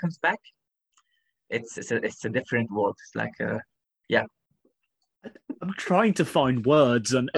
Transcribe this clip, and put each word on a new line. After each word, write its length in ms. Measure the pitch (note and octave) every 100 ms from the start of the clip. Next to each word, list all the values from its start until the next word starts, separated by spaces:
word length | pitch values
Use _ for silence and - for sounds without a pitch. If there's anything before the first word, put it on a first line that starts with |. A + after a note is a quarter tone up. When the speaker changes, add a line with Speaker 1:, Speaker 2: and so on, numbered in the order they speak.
Speaker 1:
comes 180 | E3+ -
back, 200 | E3 G#3 _ _ _ _ _ _ _ _ _ _ -
it's, 280 | A#2 A#2 -
it's 140 | -
a, 60 | A#2
it's 200 | A2 -
a 40 | A2
different 420 | A#2+ - A#2+ A2+
world. 260 | G#2 G2+ G2
It's 120 | - A2+
like, 160 | A2+ -
uh, 180 | A2 A2 - _ _ _ -
yeah. 160 | A2+ A2+ _ _ _ _ _ _ _ _ _ - - - -
Speaker 2:
I'm 100 | F#3
trying 400 | F#3+ - F#3 A3+
to 100 | -
find 420 | D3+ E3 C3 B2+ A#2+
words 480 | D3+ B2+ A#2+ G#2+
and 160 | B2+ B2+